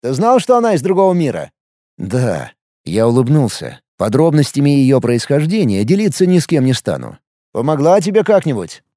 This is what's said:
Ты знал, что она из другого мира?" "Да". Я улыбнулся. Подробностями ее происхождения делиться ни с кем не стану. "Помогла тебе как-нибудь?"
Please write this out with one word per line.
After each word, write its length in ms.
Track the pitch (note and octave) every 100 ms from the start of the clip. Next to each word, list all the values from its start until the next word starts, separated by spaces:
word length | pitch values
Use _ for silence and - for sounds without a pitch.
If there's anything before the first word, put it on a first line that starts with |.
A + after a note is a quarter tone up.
Ты 140 | A#2+
знал, 240 | C3 A3 B3+
что 180 | - B3
она 180 | A#3
из 80 | F#3
другого 300 | D#3+ F#3 F#3+
мира?" 380 | F3+ D3+ F2 C#2 _ _ _ _ _
"Да". 540 | F#2+ A#2+ B2 E2 B1 _ _ _
Я 240 | - F#2 A2+
улыбнулся. 720 | A#2+ B2 D3+ B2 - B1+ - _ _
Подробностями 720 | G2+ B2+ E3 D3+ C#3 - C#3+
ее 300 | C#3+ C3 C3+
происхождения 840 | A#2 A#2+ - C#3+ D#3 A3 D3+ G2
делиться 400 | G#2 F#3+ G#3 -
ни 140 | F3+ F3+
с 80 | D3
кем 180 | D#3+
не 80 | C3
стану. 460 | B2+ - D2 A#1+ - _ _ _
"Помогла 480 | - B2+ D#3 D3 G3
тебе 220 | F3 G#3
как-нибудь?" 640 | G3+ G3+ D#3+ A#2+ E2+ - _